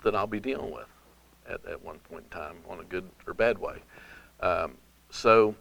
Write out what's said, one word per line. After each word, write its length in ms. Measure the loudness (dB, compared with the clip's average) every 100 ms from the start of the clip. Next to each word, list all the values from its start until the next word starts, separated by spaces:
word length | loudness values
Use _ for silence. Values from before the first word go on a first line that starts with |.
that 140 | 0 0
I'll 100 | 0
be 140 | -2
dealing 320 | -4 -6 -6
with 160 | -10 -14 -20 -20 _ _ _ -14
at, 160 | -12 -10
at 180 | -12
one 140 | -12 -16
point 240 | -16 -18
in 60 | -14
time 260 | -12 -12 -14 -16
on 120 | -16
a 40 |
good 240 | -10 -8 -8 -14 -8
or 80 |
bad 240 | 0 2 2
way. 180 | -4 -10 -16 -20 -20 -20 -20 -4
Um, 320 | 0 0 -2 -8 -20 _ _
so 440 | 0 6 8 8 2